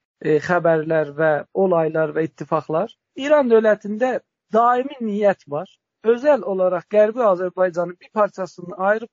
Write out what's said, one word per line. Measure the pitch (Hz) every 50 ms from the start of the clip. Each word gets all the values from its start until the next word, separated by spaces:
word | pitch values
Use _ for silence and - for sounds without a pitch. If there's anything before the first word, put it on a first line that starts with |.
| _ _ _ -
e, | - 156 156 147
xəbərlər | - - 180 175 170 170 160 160 156 160 160 156 156 143 143
və | 143 160 156 151 147 - _
olaylar | - 180 196 190 180 165 160 156 156 160 160 151
və | 151 156 160 156
ittifaqlar, | - - 156 - 170 156 143 - 156 160 202 233 _ _ _ _ _
İran | 277 262 294 302 294 269 240
dövlətində | 233 220 220 214 208 208 - 202 214 214 254 254 240 - - _ _ _ _ _ -
daimi | 220 233 240 247 247 254 285 294 262
niyyət | 233 214 202 208 208 202 180 - _ -
var. | 143 151 185 - _ _ _ _ _ _ -
Özəl | 220 233 240 254 302 285 233 -
olaraq | - 196 185 185 185 180 170 - -
Qərbi | 202 208 214 214 220 254 240
Azərbaycanın | 208 185 175 185 180 - 190 185 185 160 170 175 175 180
bir | - - -
parçasını | - 214 208 190 - - 190 165 - - 175 170 175
ayırıb | 180 185 196 214 220 233 -